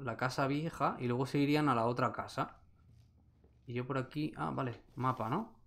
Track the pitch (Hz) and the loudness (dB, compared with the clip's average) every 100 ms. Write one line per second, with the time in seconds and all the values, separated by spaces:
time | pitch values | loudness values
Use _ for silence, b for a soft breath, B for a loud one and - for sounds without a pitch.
0 | 135 113 131 139 135 143 160 - 156 - | -6 -2 -2 0 0 0 -2 0 -2 0
1 | 123 120 135 147 143 151 147 117 113 123 | 0 0 0 2 4 4 4 4 4 2
2 | 120 - - - 151 - - - - - | 0 0 -6 -4 -6 -8 -20 -20 -20 -20
3 | - _ _ _ - _ - 120 127 135 | -20 _ _ _ -20 _ -6 -4 -2 -2
4 | 123 147 151 147 156 131 131 113 - - | -2 -4 -4 -2 -4 -2 -4 -6 -10 -2
5 | 127 123 110 160 226 - | 0 0 -2 -2 -4 -12